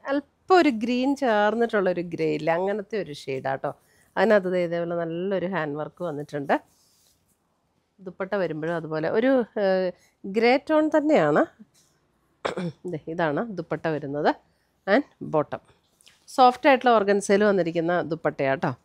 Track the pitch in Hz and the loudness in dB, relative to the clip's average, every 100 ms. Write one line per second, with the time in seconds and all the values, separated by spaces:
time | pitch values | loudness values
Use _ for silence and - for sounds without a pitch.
0 | - 285 - _ _ 370 302 220 226 247 | -2 -4 -4 _ _ 4 4 0 -4 -2
1 | 254 269 254 208 208 220 233 220 190 175 | -2 0 0 2 2 2 0 0 0 -2
2 | 175 160 160 151 156 165 190 208 196 214 | -6 -4 -2 -2 -2 0 -2 -4 -6 -8
3 | 156 143 - 131 135 135 147 - _ _ | -8 -12 -8 -6 -4 -6 -6 -10 _ _
4 | _ - 196 214 185 180 175 170 170 175 | _ 0 4 4 2 -2 -2 -4 -4 -4
5 | 165 165 190 196 170 185 151 147 151 _ | -4 -6 -4 -4 -4 -4 -6 -6 -10 _
6 | 180 143 151 165 139 269 _ _ _ _ | -10 -8 -10 -10 -2 -2 _ _ _ _
7 | _ _ _ _ _ _ _ _ _ _ | _ _ _ _ _ _ _ _ _ _
8 | 185 175 190 208 175 156 156 170 160 156 | -20 -10 -6 -2 -2 -4 -4 -4 -4 -4
9 | 160 214 254 262 226 - 196 185 185 - | 0 0 2 2 0 -2 0 0 -2 -6
10 | _ _ 196 196 233 269 277 311 311 311 | _ _ -6 0 2 2 2 0 2 2
11 | 294 277 156 160 330 _ - _ _ _ | 2 4 4 2 0 _ -20 _ _ _
12 | _ _ _ _ - - 175 - 185 165 | _ _ _ _ -8 -6 -8 -10 -12 -12
13 | - 170 165 143 233 180 165 156 165 151 | -12 -4 -2 -2 -4 -8 -8 -6 -4 -4
14 | 143 143 180 302 _ _ _ _ - 214 | -6 -2 -2 -2 _ _ _ _ 0 0
15 | 285 _ 160 151 143 - _ _ _ _ | 0 _ -4 -2 -2 -8 _ _ _ _
16 | _ _ _ - 254 247 302 262 254 226 | _ _ _ 4 4 6 4 4 6 4
17 | 196 202 196 196 214 196 170 170 165 175 | 4 0 4 4 4 2 0 0 0 0
18 | 143 160 156 151 135 135 175 127 | -2 -4 -4 -2 -2 0 -2 -6